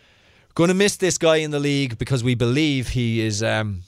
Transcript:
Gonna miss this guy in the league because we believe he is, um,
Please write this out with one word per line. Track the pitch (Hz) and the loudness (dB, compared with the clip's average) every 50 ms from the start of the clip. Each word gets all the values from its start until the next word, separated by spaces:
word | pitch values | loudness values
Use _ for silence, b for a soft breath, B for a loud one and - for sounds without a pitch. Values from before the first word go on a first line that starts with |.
| b b b b b b b b b b b | b b b b b b b b b b b
Gonna | - 165 180 185 | 2 2 2 4
miss | 190 208 190 - | 4 2 2 0
this | - 190 175 - - | 0 -2 -2 0 2
guy | 170 160 160 | 2 2 2
in | 160 156 151 | 2 0 -2
the | 147 143 | -2 -2
league | 143 143 143 139 139 123 113 - | 0 0 0 0 -2 -2 -4 -6
because | 123 - 135 120 | -4 -2 -2 0
we | 117 127 123 | 0 0 0
believe | 113 123 117 131 151 160 151 139 131 117 - | 2 0 0 2 2 2 2 0 0 -2 -2
he | - 127 120 113 113 113 | -2 -2 0 0 0 0
is, | 110 110 104 104 | 0 -2 -2 -2
um, | 113 110 110 110 110 104 98 87 90 | -2 -2 -2 -2 -2 -4 -6 -8 -12